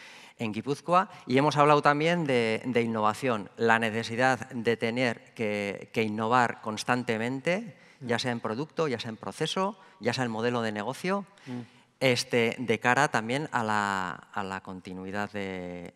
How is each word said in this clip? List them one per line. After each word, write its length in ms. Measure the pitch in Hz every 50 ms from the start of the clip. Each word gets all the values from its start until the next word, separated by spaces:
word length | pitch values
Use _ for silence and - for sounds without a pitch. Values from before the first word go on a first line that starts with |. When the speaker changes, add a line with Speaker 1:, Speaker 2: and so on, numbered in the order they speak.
| - - - - - - - -
Speaker 1:
en 120 | 120 107 101
Guipúzcoa. 560 | 110 - 127 143 - - - 175 180 - - - - -
Y 120 | - 127 135
hemos 180 | 143 151 -
hablado 260 | 147 147 151 151 147 143
también 420 | 147 147 147 156 165 175 175 160
de, 380 | 139 131 120 117 113 110 - -
de 180 | 131 117 120 117
innovación, 680 | 113 113 110 107 107 110 - - 127 117 104 92 - -
la 220 | - 117 113 113 113
necesidad 720 | 117 110 104 113 113 113 113 113 127 127 131 107 113 -
de 260 | 135 120 107 117 113
tener 560 | - 120 113 113 127 131 120 113 - - - _
que, 560 | - 113 104 104 104 101 101 95 - - - -
que 100 | 120 110
innovar 580 | 107 104 110 110 110 123 127 120 110 - -
constantemente, 1160 | - 110 107 104 - - 123 123 120 - 113 107 113 123 131 135 - 165 175 208 240 190 - - - - - _
Speaker 2:
Mm. 60 | 135
Speaker 1:
ya 120 | 120 120 113
sea 140 | - 127 120
en 80 | 117
producto, 480 | - 110 110 120 156 151 - - 160 151
ya 100 | 120 110
sea 120 | - 117
en 80 | 110 -
proceso, 600 | - 98 - - 156 160 - 190 190 196 220 - - - - _
ya 140 | 107 117 117
sea 100 | 123 127
en 60 | 117
modelo 320 | 113 110 113 123 123 120 113
de 100 | 110 104
negocio, 540 | 104 101 117 135 - - 180 196 202 190 - - - -
Speaker 2:
Mm. 140 | 135 123 123 117 - - - _ _ _ _
Speaker 1:
este, 560 | 131 135 123 123 - - - 120 113 113 - -
de 220 | 123 101 110 104
cara 280 | - 123 123 131 143 151
también 380 | - 117 110 113 123 143 156 - -
a 100 | 123 113
la, 680 | 107 107 107 101 101 98 95 92 90 62 - - - -
a 100 | 104 98
la 200 | 95 95 95 -
continuidad 680 | 98 92 92 - 95 92 92 92 95 98 104 104 101 -
de, 600 | 104 98 95 95 92 90 87 87 87 87 - -